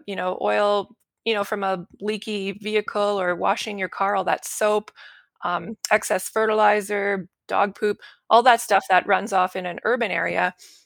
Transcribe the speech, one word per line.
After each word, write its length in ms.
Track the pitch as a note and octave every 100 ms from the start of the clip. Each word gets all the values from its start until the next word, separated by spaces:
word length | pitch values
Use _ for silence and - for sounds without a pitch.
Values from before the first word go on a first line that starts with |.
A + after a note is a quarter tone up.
| -
you 120 | F#3+
know, 200 | F#3 F#3
oil, 480 | G#3 G#3 G#3 G#3 G3 _ _ _
you 100 | -
know, 120 | G#3+ G3+
from 180 | G#3
a 240 | G3 F#3 E3+ -
leaky 500 | G#3 G#3+ A3 G#3 G3
vehicle 720 | G#3 G#3 G#3+ G#3 G#3 G#3 G3+
or 160 | F3+ F3+
washing 420 | F#3+ G#3 - G3+
your 80 | F#3+
car, 260 | - G3
all 120 | G3+ F3+
that 200 | E3+ -
soap, 460 | - G#3+ G#3+ G#3+ - - - _ _ F3+
um, 320 | F3 F3 A3+ -
excess 380 | G#3+ - F#3 -
fertilizer, 1000 | A3 A3 G#3+ G#3 G#3 G3+ G3+ G3+ G3 F3 _ -
dog 320 | F#3+ G3+ -
poop, 200 | G#3 G3+ - _ _
all 140 | A3+
that 160 | B3 A#3
stuff 240 | - G3+ -
that 180 | F#3 F#3
runs 240 | F#3+ G#3
off 240 | F#3+ F#3 F#3+
in 100 | F3+
an 140 | E3+ -
urban 260 | A#3+ G#3+
area. 420 | F3+ F3 F3 F3+ - - -